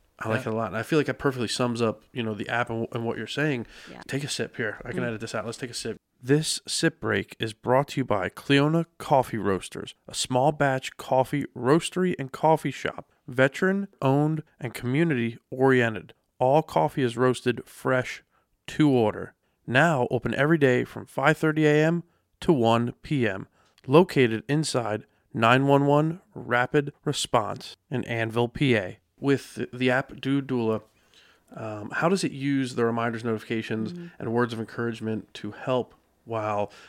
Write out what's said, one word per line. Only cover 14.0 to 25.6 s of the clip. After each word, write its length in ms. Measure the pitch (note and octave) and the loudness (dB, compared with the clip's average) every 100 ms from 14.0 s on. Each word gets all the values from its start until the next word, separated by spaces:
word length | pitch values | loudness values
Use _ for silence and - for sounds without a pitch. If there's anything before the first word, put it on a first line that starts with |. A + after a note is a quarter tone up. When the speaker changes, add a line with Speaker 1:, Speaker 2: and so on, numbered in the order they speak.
Speaker 1:
owned 420 | C3+ C#3 D3+ D#3 - _ | 2 4 2 0 -6 _
and 140 | A#2+ | -10
community 640 | - A#2+ C#3 E3+ B2+ A#2 A#2 - | -6 -2 0 2 2 -2 -6 -12
oriented. 640 | C3 C3+ B2+ A#2 G#2 - - _ - | -2 2 4 2 -2 -12 -20 _ -2
All 240 | B2+ D3+ | 4 4
coffee 400 | D#3 D#3+ D#3 - | 2 0 0 0
is 120 | B2 A#2+ | -2 2
roasted 460 | B2+ A#2+ B2 A#2 - | 0 2 -2 -4 -8
fresh 560 | - C3+ B2+ - - _ _ _ _ - | -8 -2 -2 -2 -10 _ _ _ _ -14
to 220 | - D3+ | 2 4
order. 440 | B2+ G#2+ F#2+ F#2 _ _ _ - | 6 4 0 -10 _ _ _ 0
Now 440 | B2 E3 C#3+ B2 | 4 4 4 0
open 220 | A#2 A#2+ - | 0 -2 0
every 220 | D3 E3 | 2 4
day 260 | C3+ B2 | 6 4
from 220 | - A2 G#2+ | 0 -8 -10
five 320 | - C#3 D#3 | 0 2 2
thirty 280 | D#3+ D3+ D3+ | 0 2 4
A 200 | D3+ D#3 | 6 4
M 180 | E3+ - _ _ _ | 2 -4 _ _ _
to 100 | - | 2
one 420 | D3 A2+ A#2 A#2+ - | 4 6 4 2 -6
P 240 | - D3 A2 | -4 0 0
M. 220 | F#2+ - _ _ _ - | -2 -10 _ _ _ 4
Located 560 | D3 F#3+ D3 A#2+ A2 - | 4 6 4 2 2 -2
inside 560 | D3 D3 B2+ A2 G#2+ - _ _ | -2 0 -2 -2 -6 -6 _ _
nine 340 | G#2+ A2+ C3 | 0 4 4